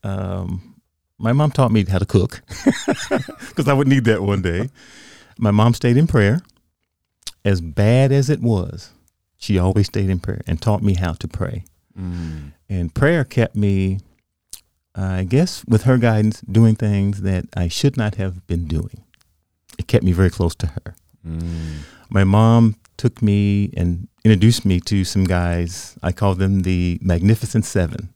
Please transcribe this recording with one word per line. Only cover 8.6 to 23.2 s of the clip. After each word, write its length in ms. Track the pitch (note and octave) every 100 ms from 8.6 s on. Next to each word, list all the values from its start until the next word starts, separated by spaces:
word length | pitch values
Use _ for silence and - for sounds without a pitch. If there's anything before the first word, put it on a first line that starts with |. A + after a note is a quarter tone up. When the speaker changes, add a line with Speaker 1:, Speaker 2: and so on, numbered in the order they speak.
| F2+ - - _ _ _ _ _
Speaker 1:
she 200 | - F#2+
always 260 | F2+ G2+ G2
stayed 220 | G#2 F#2+
in 100 | F#2
prayer 220 | - G2 -
and 120 | E2
taught 200 | - G#2
me 140 | G2+ F2+
how 180 | F2+
to 140 | D#2+ -
pray. 360 | - F#2 - - _ _ -
Speaker 2:
Mm. 540 | F#2 F2 E2 D#2 C#2+ - _
Speaker 1:
And 260 | F#2+ E2
prayer 300 | - C#3 E3+
kept 320 | C3 - A2+ G#2+
me, 440 | G2+ G2 F#2+ F#2+ - _ _ _ _ - _ _ _
I 300 | - F#2+ F#2
guess, 400 | F#2 B2+ F3+ - -
with 180 | A2+
her 140 | B2+ B2+
guidance, 440 | A#2 A2 G#2+ A2
doing 340 | - G2+ A2+ G#2+
things 460 | G#2+ G2+ G2 G2+
that 240 | F#2+ F#2 - -
I 140 | F2
should 260 | - C#3 C3+
not 200 | G#2+ G#2
have 300 | F#2+ F2+ _
been 180 | E2+ E2
doing. 360 | D#2+ - - _ _ _ _ _ _ _ -
It 100 | -
kept 160 | -
me 80 | F#2
very 180 | F2 F#2+
close 260 | - F2 -
to 120 | F2
her. 280 | - - - _ _ E2
Speaker 2:
Mm. 520 | E2 E2+ E2 D#2+ D2+ C#2+ - _
Speaker 1:
My 160 | F#2+ G2
mom 500 | G2+ A2+ A#2 A#2 G#2 _ -
took 240 | A#2+ -